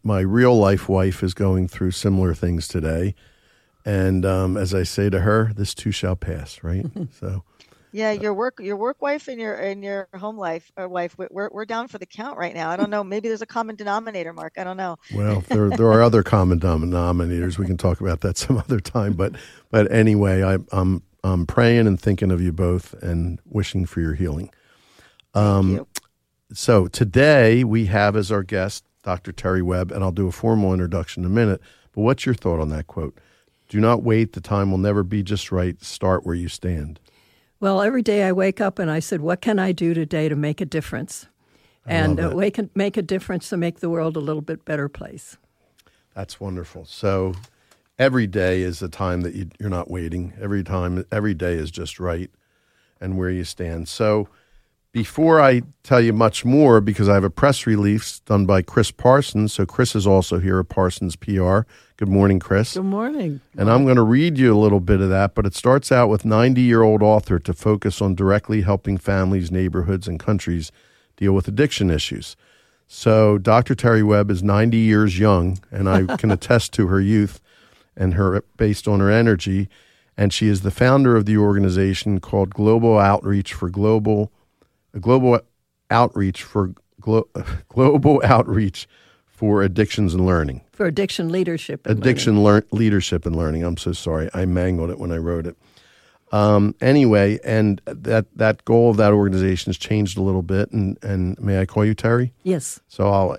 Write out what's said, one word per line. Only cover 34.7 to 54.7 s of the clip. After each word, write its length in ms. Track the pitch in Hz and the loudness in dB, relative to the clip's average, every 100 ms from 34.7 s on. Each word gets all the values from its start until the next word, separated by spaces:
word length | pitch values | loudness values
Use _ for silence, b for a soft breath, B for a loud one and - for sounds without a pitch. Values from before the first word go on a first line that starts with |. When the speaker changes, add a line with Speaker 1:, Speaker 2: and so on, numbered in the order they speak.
Speaker 1:
will 60 | 95 | 0
never 260 | 101 101 | 0 -2
be 180 | 92 104 | -2 -4
just 300 | 95 101 - | -4 -6 -4
right. 320 | 92 90 85 | -4 -4 -6
Start 400 | - - 95 92 | -14 -6 -2 -2
where 120 | 87 85 | -2 -6
you 120 | 87 | -8
stand." 540 | - 90 82 73 80 _ _ _ _ _ _ | -8 -6 -6 -8 -14 _ _ _ _ _ _
Speaker 3:
Well, 220 | 196 190 | -2 0
every 200 | 208 262 | 0 0
day 220 | 226 208 | 0 0
I 80 | 190 | 0
wake 300 | 185 190 190 | 0 -2 -2
up 180 | 202 - | -4 -4
and 100 | 165 | -4
I 100 | 156 | -4
said, 200 | - 175 | -4 -6
"What 220 | 151 180 | -4 -4
can 180 | 233 208 | -2 -2
I 140 | 190 | -2
do 200 | 175 170 | -2 -2
today 360 | 165 156 160 156 | -2 -2 -2 -2
to 80 | 147 | -2
make 240 | 147 156 | -4 -6
a 40 | 170 | -6
difference?" 600 | 160 - 120 - - - _ _ _ _ _ - | -6 -6 -10 -12 -14 -20 _ _ _ _ _ -4
Speaker 1:
I 60 | |
Speaker 3:
And, 240 | 165 160 147 | 0 0 0
Speaker 1:
love 100 | 165 | -2
Speaker 3:
uh, 20 | |
Speaker 1:
it. 60 | 175 | -2
Speaker 3:
we 140 | 196 | -2
can 180 | 202 202 196 | -2 -6 -4
make 200 | 196 214 | -4 -4
a 60 | |
difference 480 | 170 190 - 180 - | -4 -6 -6 -8 -6
to 80 | 180 | -4
make 240 | 170 165 | -4 -4
the 80 | 170 | -6
world 260 | 165 160 156 | -4 -4 -4
a 60 | |
little 200 | 147 156 | -6 -6
bit 220 | 156 160 | -8 -12
better 240 | - 151 143 | -8 -6 -8
place. 480 | - - - - - _ _ _ _ _ _ _ - | -10 -18 -18 -20 -20 _ _ _ _ _ _ _ -14
Speaker 1:
That's 240 | 98 - | -14 -12
wonderful. 460 | 98 92 85 - - | -10 -10 -12 -18 -20
So 480 | - 104 98 92 90 - _ _ _ _ - | -6 -2 -2 -2 -6 -14 _ _ _ _ 0
every 300 | 135 127 104 | 2 2 0
day 340 | 101 92 92 | 0 0 0
is 200 | 90 85 | -2 -6
a 60 | 92 | -10
time 360 | - 95 87 | -6 -4 -4
that 120 | 87 98 | -4 -8
you, 140 | 87 - | -12 -10
you're 100 | 104 | -6
not 220 | 90 - | -6 -6
waiting. 400 | 90 82 87 87 - | -8 -8 -8 -10 -10
Every 240 | 101 101 | -6 -6
time, 420 | 87 92 87 90 - | -4 -4 -4 -4 -4
every 220 | 107 104 | -4 -2
day 220 | 82 87 82 | -2 -4 -4
is 140 | 78 | -6
just 300 | 85 78 - | -10 -12 -8
right 320 | 90 85 92 _ _ _ _ _ _ _ | -6 -6 -10 _ _ _ _ _ _ _
and 160 | 95 95 | -8 -4
where 120 | 90 | -4
you 140 | 92 | -4
stand. 460 | 85 - 87 82 82 | -8 -10 -10 -8 -10
So 400 | - 110 107 101 _ _ _ _ | -2 0 0 -2 _ _ _ _